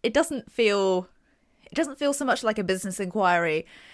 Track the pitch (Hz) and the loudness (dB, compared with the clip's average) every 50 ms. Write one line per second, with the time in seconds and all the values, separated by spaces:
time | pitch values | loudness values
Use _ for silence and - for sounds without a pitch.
0 | - 226 220 285 320 - 302 247 - - - - 233 214 202 202 190 190 185 180 | -6 0 0 0 0 0 -4 -8 -10 -8 -2 0 2 2 2 2 2 2 2 0
1 | 180 - _ _ _ _ _ _ _ _ _ _ _ - - - 330 285 269 - | -2 -6 _ _ _ _ _ _ _ _ _ _ _ -8 -4 -4 -4 -4 -4 -2
2 | 294 285 285 - 285 262 247 262 - 220 214 214 196 180 190 185 - 196 185 - | -2 0 0 0 0 0 0 0 0 0 -2 0 -2 -2 -2 -2 -4 -6 -6 -6
3 | 202 180 175 214 196 180 175 170 170 165 156 160 - - - - - - | -6 -4 -2 2 2 4 4 4 2 0 0 -2 -4 -6 -14 -20 -20 -20